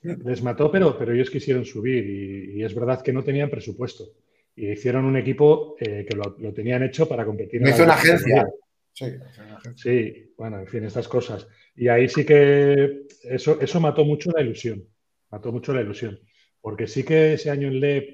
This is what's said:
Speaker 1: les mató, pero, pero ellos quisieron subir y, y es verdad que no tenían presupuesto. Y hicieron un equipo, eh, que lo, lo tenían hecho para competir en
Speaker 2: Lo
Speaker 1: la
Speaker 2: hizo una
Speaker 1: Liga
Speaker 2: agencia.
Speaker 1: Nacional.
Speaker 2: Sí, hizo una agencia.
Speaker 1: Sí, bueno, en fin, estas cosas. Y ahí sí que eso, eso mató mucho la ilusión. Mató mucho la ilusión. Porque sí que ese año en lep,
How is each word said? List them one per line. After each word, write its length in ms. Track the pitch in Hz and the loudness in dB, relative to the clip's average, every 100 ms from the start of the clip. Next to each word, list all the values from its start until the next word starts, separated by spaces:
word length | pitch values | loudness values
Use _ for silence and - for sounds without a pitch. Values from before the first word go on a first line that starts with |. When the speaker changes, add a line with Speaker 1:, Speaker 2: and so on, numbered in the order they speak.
Speaker 1:
les 400 | 165 165 123 123 | -10 -8 -6 -4
mató, 280 | 123 117 147 | -4 0 0
pero, 260 | 185 175 127 | 4 2 2
pero 140 | 117 | -2
ellos 180 | 120 131 | 0 0
quisieron 340 | 143 - 127 | -4 -2 -2
subir 400 | 120 113 117 127 | -2 -6 -2 -2
y, 560 | 101 101 98 98 95 101 | -4 -8 -10 -12 -12 -8
y 40 | |
es 100 | 110 | -8
verdad 280 | 101 120 127 | -4 -4 -2
que 100 | - | -2
no 100 | 131 | -4
tenían 280 | 127 139 143 | -2 -2 -4
presupuesto. 540 | 127 - 101 123 - 98 _ _ _ _ | -6 -12 -10 -10 -12 -20 _ _ _ _
Y 160 | - 104 | -10 -8
hicieron 340 | 104 127 127 | -4 -2 0
un 120 | 135 135 | 2 0
equipo, 600 | 127 127 147 151 - - | -2 4 4 4 0 -8
eh, 260 | 113 104 101 | -8 -8 -8
que 80 | 104 | -6
lo, 200 | 101 - | -8 -8
lo 140 | 110 | -12
tenían 300 | 104 107 123 | -8 -4 -2
hecho 260 | 131 - 156 | -2 0 -2
para 160 | 117 | -2
competir 360 | 110 107 104 120 | -6 -6 -6 0
en 40 | |
Speaker 2:
Lo 60 | 131 | 2
Speaker 1:
la 40 | |
Speaker 2:
hizo 100 | 135 | 6
una 100 | 165 | 6
Speaker 1:
Liga 200 | 151 165 | 6 6
Speaker 2:
agencia. 200 | 170 127 110 | 4 4 4
Speaker 1:
Nacional. 180 | - - _ _ _ | 2 -4 _ _ _
Speaker 2:
Sí, 120 | - | -12
hizo 380 | 127 - - - | -12 -12 -18 -20
una 140 | 107 107 | -20 -18
agencia. 360 | 120 120 120 | -18 -10 0
Speaker 1:
Sí, 420 | 123 107 - - _ | 0 0 -8 -20 _
bueno, 220 | 113 104 | -12 -10
en 60 | 95 | -8
fin, 180 | 120 | -8
estas 240 | 107 120 113 | -6 -6 -2
cosas. 380 | 123 - 104 - _ _ | -4 -4 -10 -12 _ _
Y 140 | - 120 | -2 2
ahí 200 | 117 127 | 4 4
sí 160 | 156 | 2
que 840 | 143 147 143 143 143 143 139 143 - - | 6 8 8 6 6 4 2 0 -14 -20
eso, 340 | - 127 - 156 | -8 -4 0 0
eso 200 | 135 175 | 0 0
mató 240 | 160 151 | 0 2
mucho 260 | 147 147 175 | 2 2 -2
la 80 | 165 | -2
ilusión. 420 | 127 107 120 104 90 _ _ _ _ | -2 -4 -8 -8 -14 _ _ _ _
Mató 220 | 104 120 | -12 -8
mucho 200 | 120 127 | -8 -4
la 80 | 131 | -4
ilusión. 360 | 104 101 117 98 _ _ _ _ | -4 -6 -10 -12 _ _ _ _
Porque 260 | 107 - 110 | -14 -8 -6
sí 180 | - | -6
que 300 | 131 160 156 | 2 4 4
ese 160 | 156 151 | 2 -2
año 180 | 143 139 | -4 -2
en 120 | 131 | 0
lep, 240 | 143 143 139 | 0 0 -4